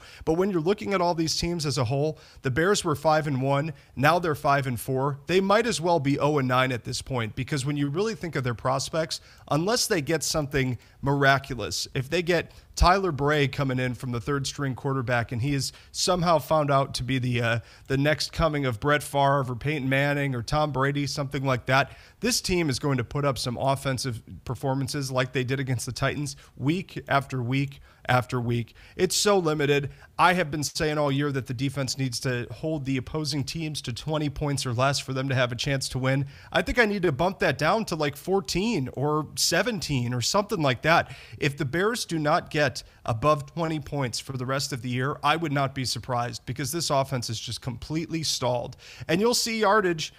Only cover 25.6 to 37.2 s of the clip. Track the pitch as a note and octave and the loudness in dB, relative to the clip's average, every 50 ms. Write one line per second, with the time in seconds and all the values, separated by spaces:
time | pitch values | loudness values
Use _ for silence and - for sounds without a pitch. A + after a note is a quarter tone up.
25.6 | C#3+ B2+ C3 A2+ - - A#2 - C#3 C3+ E2 A#2 D3 C3+ - - - - _ - | -2 -2 -2 -4 -4 -6 -4 -2 -2 -2 0 -2 -4 -6 -8 -12 -16 -20 _ -4
26.6 | B2 C#3 D#3 F#3+ - - - - - - B2+ C#3 C3+ - C3+ C3 A#2+ A#2 C3 C3+ | -2 0 0 0 -4 -8 -12 -12 -4 0 0 0 0 0 -4 -4 -2 0 0 0
27.6 | C#3+ C#3 C#3 - - - - _ - - - B2 A#2+ - - B2+ A#2 A#2 A#2 A#2 | 0 -2 -4 -12 -20 -20 -20 _ 0 2 2 2 2 0 -4 -2 -2 0 -2 -2
28.6 | A#2 - - - - - - - F#3 F3+ - - - G#3 G3+ G3 F3 D#3 D3+ D#3 | -2 -6 -10 -20 -20 -20 -4 -2 0 0 2 2 2 4 4 4 4 2 0 2
29.6 | D3 C#3 C#3+ C#3+ C#3+ C#3 - - - - _ - D#3 F3 F3+ F3+ F3 D3 C#3+ D#3 | 2 2 2 2 2 -2 -10 -14 -20 -16 _ 4 4 6 6 4 0 -2 -2 -4
30.6 | C#3 - - - E3+ D3+ D3+ D3+ D3 C#3+ C#3 C3+ D3 D3 C3+ C3+ A#2 - B2+ A#2 | -4 -4 -2 -2 -2 0 0 2 2 2 2 0 0 0 -2 -2 -4 -4 -4 -2
31.6 | C#3 C#3 C#3 C#3+ C3+ A#2+ - - C3+ C3 A#2 - - C3+ B2+ A#2+ A#2+ - A#2 - | -2 -2 -2 -2 -4 -4 -2 -2 -2 -4 -4 -2 -2 -2 -2 -2 -4 -6 -10 -6
32.6 | - D#3+ D#3+ D#3 C3+ C3 C3+ B2+ B2 - - D#3 D#3 C#3+ C#3+ D3 B2+ - - E3 | -4 -4 -4 -4 -2 -2 -2 -2 -4 -4 -6 -4 -4 -2 -2 -4 -4 -4 -4 -6
33.6 | E3 D#3 D3+ - - - A#2+ - - D#3 D#3 D3+ D3+ D3 C#3 - D3+ D3 C#3+ C3+ | -6 -6 -6 -6 -6 -8 -8 -8 -6 -4 -2 -2 -2 -2 -2 -2 -2 -2 -2 -2
34.6 | - C3 A#2+ A2+ B2+ C#3 C#3 C#3 - - C3 C3 C3 C#3 C3 B2+ B2+ A#2+ A#2+ A#2 | -2 -2 0 2 2 2 2 0 -2 -4 -4 -2 -2 0 2 2 2 2 0 -2
35.6 | - D3+ C#3 C3+ - - - C3 B2+ C3 C3+ C#3 C#3+ C#3 - - - - - E3+ | -2 -2 0 -2 -2 -4 -4 0 2 2 2 2 0 -2 -6 -16 -18 -2 0 0
36.6 | F3+ - C4 B3 A#3+ G#3 G3+ G3+ E3+ F#3 C#3+ A#2 | 0 2 2 4 4 4 4 2 2 0 2 2